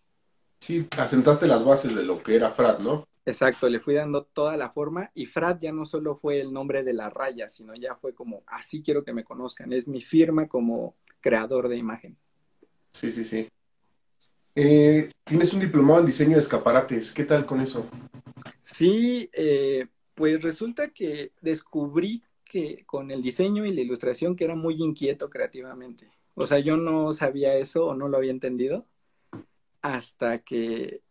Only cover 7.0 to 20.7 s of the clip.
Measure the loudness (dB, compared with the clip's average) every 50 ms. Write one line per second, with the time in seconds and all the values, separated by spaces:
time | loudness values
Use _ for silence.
7 | -4 -8 -6 -6 -6 -6 -6 -8 -12 -12 -14 -20 -20 -20 -16 -12 -12 -12 -10 -10
8 | -10 -12 -10 -10 -12 -14 -14 -14 _ -16 -16 -14 -14 -12 -12 -8 -4 -2 -2 -2
9 | -2 -4 -8 -10 -10 -10 -12 -12 -12 -12 -12 -14 -10 -6 -4 -4 -4 -6 -10 -10
10 | -6 2 4 4 6 6 4 0 0 0 -2 -2 -2 -2 -2 -4 -6 -10 _ _
11 | _ _ _ _ 0 2 2 2 0 0 -2 -2 -2 -2 -4 -4 -6 -8 -10 -10
12 | -14 -20 -20 _ _ _ _ _ _ _ _ _ _ _ _ _ _ _ -14 -8
13 | -8 -6 -6 -6 -8 -6 -6 -6 -6 -8 _ _ _ _ _ _ _ _ _ _
14 | _ _ _ _ _ _ _ _ _ _ 0 4 6 8 8 10 10 8 8 6
15 | 2 0 -8 _ -6 0 2 4 4 4 2 0 0 2 4 6 8 8 8 8
16 | 6 4 4 4 4 6 6 4 4 2 0 2 2 4 4 4 2 2 -4 -4
17 | -4 -6 -6 -4 0 2 2 2 2 0 -4 -4 -4 -4 -6 -8 -10 -10 -12 -18
18 | -18 -18 -20 -20 -20 -20 -20 -20 -20 -20 -20 _ -16 -10 -2 2 2 4 4 4
19 | 2 0 0 -2 -6 -8 -4 -2 0 2 2 2 2 0 0 -2 -4 -6 _ _
20 | _ _ _ 0 2 2 2 2 -2 -4 -4 -4 -8 -8